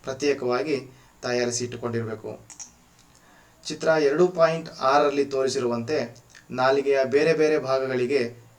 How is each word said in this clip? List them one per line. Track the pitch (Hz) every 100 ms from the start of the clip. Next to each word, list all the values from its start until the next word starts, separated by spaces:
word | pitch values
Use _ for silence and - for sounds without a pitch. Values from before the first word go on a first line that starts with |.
ಪ್ರತ್ಯೇಕವಾಗಿ | 131 131 143 139 127 123 151 135 123 - - _
ತಯಾರಿಸಿ | 123 123 120 120
ಇಟ್ಟುಕೊಂಡಿರ್ಬೇಕು. | 123 120 120 117 113 110 107 - - - - _ _ _ _ _ _ - _ _
ಚಿತ್ರ | - 156 151
ಎರಡು | 156 143 151 180
ಪಾಯಿಂಟ್ | 175 160 165 -
ಆರರಲ್ಲಿ | - 131 143 143 143
ತೋರಿಸಿರುವಂತೆ | 139 135 131 123 123 117 113 151 117 - _ - _
ನಾಲಿಗೆಯ | 123 131 139 135 135
ಬೇರೆ | 131 139 160
ಬೇರೆ | 156 156 151
ಭಾಗಗಳಿಗೆ | 127 135 131 127 123 139 117 - -